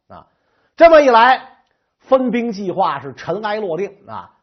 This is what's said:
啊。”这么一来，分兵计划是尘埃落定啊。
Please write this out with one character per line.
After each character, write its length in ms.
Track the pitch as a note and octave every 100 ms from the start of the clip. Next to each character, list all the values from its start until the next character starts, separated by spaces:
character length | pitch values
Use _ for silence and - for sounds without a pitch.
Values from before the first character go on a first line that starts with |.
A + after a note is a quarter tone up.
| _
啊。” 200 | F2+ - _ _ _ _ -
这 120 | E4
么 120 | D#4
一 80 | C#4
来， 320 | A3+ B3 B3 - _ _ _ _ _
分 340 | - C4 B3+
兵 200 | A#3 A#3
计 200 | G3 F#3+
划 280 | F3 F3 C#3
是 140 | C3+
尘 280 | B2+ - G3
埃 180 | G#3+ G#3+
落 180 | G3 D#3+
定 140 | G3 -
啊。 280 | G#2+ G#2 F2 _